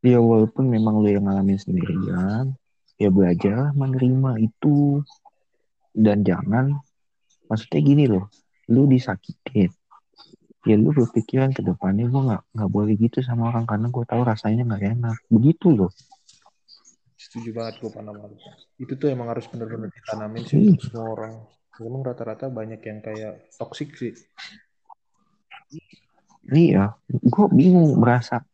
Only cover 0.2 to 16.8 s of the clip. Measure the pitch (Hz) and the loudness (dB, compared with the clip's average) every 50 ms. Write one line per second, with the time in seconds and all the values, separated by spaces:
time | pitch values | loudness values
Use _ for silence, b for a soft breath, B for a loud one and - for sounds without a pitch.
0.2 | 117 117 113 110 110 110 _ - 135 127 120 110 110 110 107 107 107 104 101 101 | 6 4 4 4 2 2 _ -2 -2 0 0 0 0 0 2 2 2 2 2 2
1.2 | 98 98 98 98 98 98 98 98 - - 92 90 82 - 80 92 95 98 92 90 | 0 0 0 0 0 0 -2 -2 -4 -4 -4 -4 -2 -4 -4 -6 -4 -4 -4 -4
2.2 | 92 98 107 117 135 135 131 _ _ _ _ _ _ _ _ _ 104 101 92 98 | -4 -4 -4 -4 -6 -6 -8 _ _ _ _ _ _ _ _ _ 0 2 4 4
3.2 | 95 87 87 85 - 98 104 120 139 147 139 139 135 135 127 131 127 127 131 131 | 4 2 2 0 0 -2 0 0 -2 -2 -2 -2 -2 -2 -2 0 0 0 2 2
4.2 | 131 131 120 110 113 110 _ _ - 151 143 143 143 143 143 147 143 _ - _ | 0 -2 0 -2 -2 -4 _ _ 0 0 2 2 2 2 0 -2 -4 _ -16 _
5.2 | _ - _ _ _ _ _ _ _ _ _ _ _ _ _ 107 110 104 101 101 | _ -20 _ _ _ _ _ _ _ _ _ _ _ _ _ 2 2 4 4 2
6.2 | 101 92 87 - - 95 104 123 131 139 143 143 _ _ _ _ _ _ _ _ | 2 0 0 -2 -2 -2 -2 0 0 0 -2 -4 _ _ _ _ _ _ _ _
7.2 | _ _ _ _ _ _ 110 110 - _ - 147 151 139 143 147 147 123 104 92 | _ _ _ _ _ _ -8 -8 -6 _ -2 2 4 4 4 4 4 4 2 0
8.2 | 95 107 _ _ _ _ _ _ _ - 117 123 143 143 131 123 123 - 98 - | -2 -6 _ _ _ _ _ _ _ 0 2 4 4 4 4 2 2 -4 -8 -8
9.2 | _ - - _ _ - 127 107 95 90 - _ _ _ _ _ _ _ _ _ | _ -18 -20 _ _ -4 0 0 0 0 -2 _ _ _ _ _ _ _ _ _
10.2 | - _ - _ _ _ _ _ _ 110 107 104 110 151 151 143 117 113 - 117 | -20 _ -20 _ _ _ _ _ _ 2 4 4 4 2 2 2 0 0 0 -4
11.2 | 110 - - 131 135 135 131 - 101 92 92 - 101 95 98 104 120 120 127 135 | -4 -2 -2 0 0 0 -2 -2 -4 -4 -4 -2 -2 -2 -2 0 -2 -2 -2 0
12.2 | 135 127 104 - _ _ _ 110 104 95 - 104 104 107 107 101 113 120 - 135 | 0 -2 -2 -4 _ _ _ -6 -6 -2 -2 -2 0 0 0 0 0 0 0 -4
13.2 | 127 123 120 117 117 117 120 117 117 113 107 107 113 120 123 123 117 - 117 117 | -4 -4 -4 -2 -2 -2 -2 -4 -4 -4 -4 -4 -4 -4 -4 -6 -6 -4 -2 -2
14.2 | 123 123 107 104 - 104 110 120 123 120 104 98 98 101 117 123 120 117 113 - | 0 -2 -2 -2 -2 -2 -2 -2 -2 -4 -4 -4 -4 -4 -4 -4 -4 -6 -6 -8
15.2 | _ _ 113 110 120 147 170 _ - 180 143 104 92 90 _ _ _ _ _ _ | _ _ 2 4 4 2 2 _ 2 2 2 4 0 -2 _ _ _ _ _ _
16.2 | _ _ _ _ _ _ _ _ _ _ - _ | _ _ _ _ _ _ _ _ _ _ -20 _